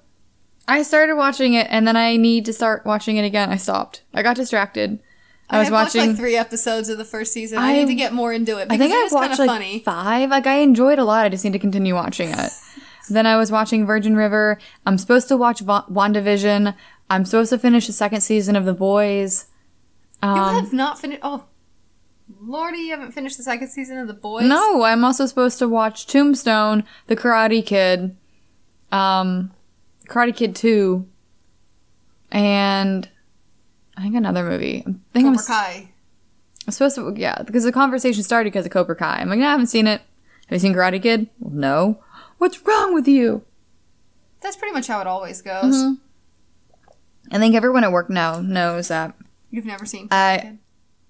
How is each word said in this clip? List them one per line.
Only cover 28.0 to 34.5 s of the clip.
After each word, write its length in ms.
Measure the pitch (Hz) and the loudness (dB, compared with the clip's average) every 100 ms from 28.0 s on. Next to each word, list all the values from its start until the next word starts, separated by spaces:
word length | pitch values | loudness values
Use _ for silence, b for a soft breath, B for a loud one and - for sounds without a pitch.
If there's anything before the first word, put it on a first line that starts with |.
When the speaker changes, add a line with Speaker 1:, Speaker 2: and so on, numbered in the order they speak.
| 185 - _ _ _ _ _ _ _ | -2 -10 _ _ _ _ _ _ _
Speaker 1:
um, 580 | 196 190 190 185 185 185 - _ _ _ _ - | 0 2 2 0 -2 -6 -12 _ _ _ _ -6
Karate 260 | 240 240 | -2 0
Kid 200 | 240 220 | 0 -4
Two, 520 | 185 226 214 190 180 185 _ _ _ _ _ _ _ _ _ _ _ _ | 0 2 4 2 0 -4 _ _ _ _ _ _ _ _ _ _ _ _
and 800 | 208 202 202 196 196 196 190 185 _ _ _ _ _ _ _ _ - | 0 2 2 0 0 0 -2 -6 _ _ _ _ _ _ _ _ -10
I 60 | |
think 120 | 196 | -4
another 300 | 233 202 180 | -2 0 -2
movie. 400 | 170 | -4